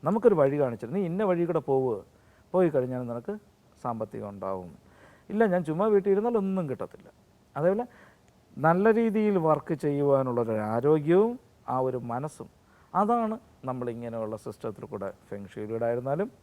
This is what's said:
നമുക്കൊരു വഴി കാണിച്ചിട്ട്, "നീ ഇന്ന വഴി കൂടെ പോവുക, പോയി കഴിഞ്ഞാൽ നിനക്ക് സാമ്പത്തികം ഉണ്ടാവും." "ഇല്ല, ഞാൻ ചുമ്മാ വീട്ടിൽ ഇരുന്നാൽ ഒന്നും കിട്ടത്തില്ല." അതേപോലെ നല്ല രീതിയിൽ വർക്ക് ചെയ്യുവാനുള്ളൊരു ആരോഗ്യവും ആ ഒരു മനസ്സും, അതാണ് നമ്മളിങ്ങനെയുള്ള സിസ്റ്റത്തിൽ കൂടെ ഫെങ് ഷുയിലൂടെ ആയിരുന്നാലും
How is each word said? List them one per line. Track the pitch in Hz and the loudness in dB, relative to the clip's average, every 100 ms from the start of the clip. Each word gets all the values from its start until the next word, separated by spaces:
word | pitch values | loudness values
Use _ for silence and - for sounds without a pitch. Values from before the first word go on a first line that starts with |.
നമുക്കൊരു | 139 214 226 180 | 0 4 4 6
വഴി | 139 147 | 4 4
കാണിച്ചിട്ട്, | 135 117 113 170 | 0 -2 -6 -4
"നീ | |
ഇന്ന | 180 180 | -2 -2
വഴി | 208 175 170 | 0 0 0
കൂടെ | 160 | -2
പോവുക, | 143 135 131 104 - _ _ _ _ | 2 0 2 -2 -8 _ _ _ _
പോയി | 180 180 | 2 2
കഴിഞ്ഞാൽ | 143 127 127 123 | 2 -2 -4 -6
നിനക്ക് | 120 120 208 _ _ _ _ | -8 -8 -10 _ _ _ _
സാമ്പത്തികം | 123 117 110 110 104 | -6 -6 -6 -8 -10
ഉണ്ടാവും." | 101 95 95 90 - _ - - - _ | -8 -6 -6 -8 -18 _ -20 -20 -20 _
"ഇല്ല, | 208 220 | 0 2
ഞാൻ | 180 | 2
ചുമ്മാ | 156 156 214 | 0 0 2
വീട്ടിൽ | 202 196 | 2 4
ഇരുന്നാൽ | 196 226 226 | 2 2 0
ഒന്നും | 190 190 156 | 0 -2 -4
കിട്ടത്തില്ല." | 127 90 - - _ _ _ _ - | -6 -8 -12 -20 _ _ _ _ 0
അതേപോലെ | 165 202 247 - - _ _ _ _ - | 0 0 -4 -12 -20 _ _ _ _ 0
നല്ല | 147 175 208 | 2 4 4
രീതിയിൽ | 220 226 208 214 196 | 4 2 2 2 2
വർക്ക് | 160 147 - | 4 2 0
ചെയ്യുവാനുള്ളൊരു | 156 156 143 143 135 131 120 117 | -2 -2 0 4 4 4 0 0
ആരോഗ്യവും | 110 107 113 135 156 147 175 220 247 _ _ - | -2 0 0 4 2 4 4 4 -2 _ _ -6
ആ | 127 | -2
ഒരു | 131 123 | -2 -4
മനസ്സും, | 120 117 147 - 107 _ _ _ _ | -6 -6 -8 -12 -20 _ _ _ _
അതാണ് | 175 208 233 220 220 _ _ 131 | 0 2 2 0 -4 _ _ -8
നമ്മളിങ്ങനെയുള്ള | 127 120 117 117 113 107 107 | -6 -6 -6 -8 -6 -6 -8
സിസ്റ്റത്തിൽ | - - 120 98 117 | -10 -10 -10 -10 -10
കൂടെ | 101 98 - - | -8 -8 -10 -14
ഫെങ് | 101 98 | -14 -12
ഷുയിലൂടെ | - 107 113 117 | -12 -8 -2 -2
ആയിരുന്നാലും | 120 127 147 214 - | -2 -2 -4 -4 -8